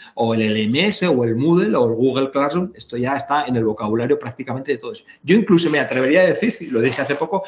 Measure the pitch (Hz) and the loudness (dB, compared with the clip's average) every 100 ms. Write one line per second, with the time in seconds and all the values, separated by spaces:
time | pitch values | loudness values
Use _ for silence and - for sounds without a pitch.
0 | - - 117 113 110 107 107 131 202 202 | -12 -2 0 2 0 0 0 0 0 0
1 | 180 131 117 113 151 175 214 175 120 113 | 0 2 0 0 2 2 2 2 0 2
2 | 131 127 135 139 139 170 185 - - 120 | 0 2 -2 0 -2 -2 -4 -8 -10 -4
3 | 131 135 135 147 127 123 110 107 107 113 | -4 -4 -2 -2 0 0 0 -2 -2 -2
4 | 123 143 120 120 127 127 143 120 123 107 | 0 -2 -2 -12 -10 -8 -4 -6 -6 -14
5 | _ - 135 208 196 170 165 147 131 127 | _ -10 2 2 6 4 4 0 0 0
6 | 131 170 185 143 233 - 156 120 127 123 | 2 4 4 2 -2 -4 -4 0 0 0
7 | 139 139 160 190 | -4 -4 -2 -4